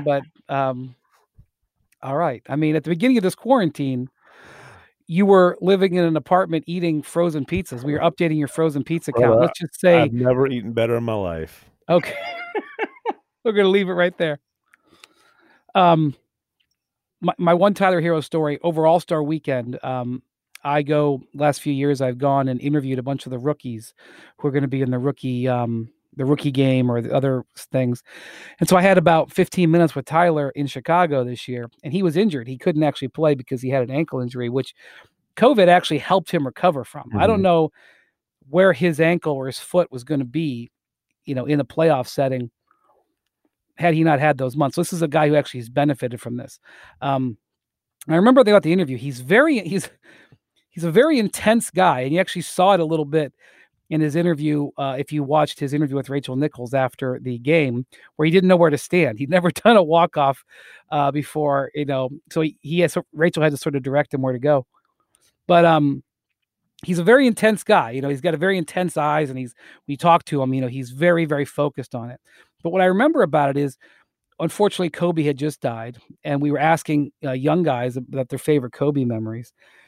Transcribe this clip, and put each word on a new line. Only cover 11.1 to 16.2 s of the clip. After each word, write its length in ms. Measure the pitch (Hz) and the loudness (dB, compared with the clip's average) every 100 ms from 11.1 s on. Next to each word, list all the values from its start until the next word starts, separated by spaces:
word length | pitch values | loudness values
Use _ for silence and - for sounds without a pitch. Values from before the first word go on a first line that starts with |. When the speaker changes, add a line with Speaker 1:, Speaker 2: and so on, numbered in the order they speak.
Speaker 2:
life. 500 | 110 92 82 78 - _ _ - | -4 -4 -6 -10 -14 _ _ 0
Speaker 1:
Okay. 260 | 175 - - - - - 427 - - | 0 0 -10 -12 -12 -10 -10 -10 -10
<laughs> 640 | 403 - 480 - _ _ | -10 -8 -10 -10 _ _
We're 80 | 233 | -4
gonna 160 | 208 196 | 2 2
leave 200 | 202 190 | 2 0
it 40 | |
right 220 | 180 180 - | -2 -2 -2
there. 200 | 165 147 _ _ _ _ _ _ _ _ _ _ _ _ _ | -6 -6 _ _ _ _ _ _ _ _ _ _ _ _ _
Um, 400 | 196 180 165 151 - | 2 4 4 2 -4